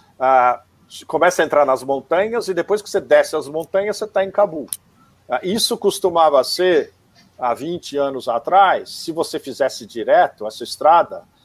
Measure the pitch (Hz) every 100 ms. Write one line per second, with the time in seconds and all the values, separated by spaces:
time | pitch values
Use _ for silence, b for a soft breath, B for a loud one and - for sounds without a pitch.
0 | b b 131 131 123 120 _ _ _ -
1 | - 156 175 175 156 147 139 131 131 139
2 | - 170 220 233 190 170 170 208 - 196
3 | 127 147 143 156 135 156 165 196 208 202
4 | 214 196 190 202 202 160 120 - _ b
5 | b b - 123 180 220 - 233 202 -
6 | 185 170 160 143 123 - 185 160 - _
7 | _ b b - 123 117 160 175 - 143
8 | 139 131 120 - - 185 190 123 95 -
9 | - 156 151 156 139 117 131 - 110 117
10 | 107 160 165 - 104 - 117 - 151 170
11 | 139 92 - _